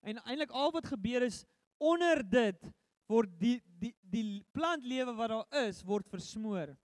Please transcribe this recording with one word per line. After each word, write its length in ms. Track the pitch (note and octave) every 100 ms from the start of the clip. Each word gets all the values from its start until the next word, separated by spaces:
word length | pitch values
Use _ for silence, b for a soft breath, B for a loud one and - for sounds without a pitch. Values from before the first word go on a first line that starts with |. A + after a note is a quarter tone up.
En 160 | G#3 A3 A3
eintlik 240 | C4+ D4
al 220 | B3 C#4+
wat 120 | E4 -
gebeur 360 | C4 G3 B3
is, 220 | B3 - - _ _ _
onder 420 | D4+ E4+ F4 D#4+ G3+
dit 400 | A#3 A3 F#3 - - _ _ _
word 220 | A3+ G#3+ E3+
die, 220 | G#3+ B3 _ F3
die, 160 | G3+ -
die 420 | F#3+ A3 G#3+ G3+ -
plantlewe 640 | - E4 E4 B3 C4 B3+ A3+
wat 140 | A3+
daar 380 | A3 - C#4+ A#3
is, 140 | F#3
word 240 | F3+ G#3 F#3+
versmoor. 680 | F#3 - G#3+ A3 G3 D3 C3+